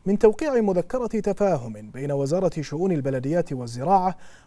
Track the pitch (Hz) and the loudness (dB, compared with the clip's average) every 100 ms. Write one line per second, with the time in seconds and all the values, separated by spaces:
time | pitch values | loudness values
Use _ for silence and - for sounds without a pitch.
0 | 185 202 220 220 311 254 208 180 165 254 | -2 4 4 4 2 2 2 2 0 -2
1 | 233 220 202 190 202 151 120 107 107 127 | -2 -2 -2 0 2 0 -2 -10 -12 -8
2 | 143 143 139 175 185 160 143 147 190 160 | -4 -2 0 0 0 -2 -6 -2 0 0
3 | 135 131 135 170 165 131 117 120 143 190 | 0 -2 0 0 -2 -4 -8 -4 2 4
4 | 185 175 - - | 2 -4 -10 -20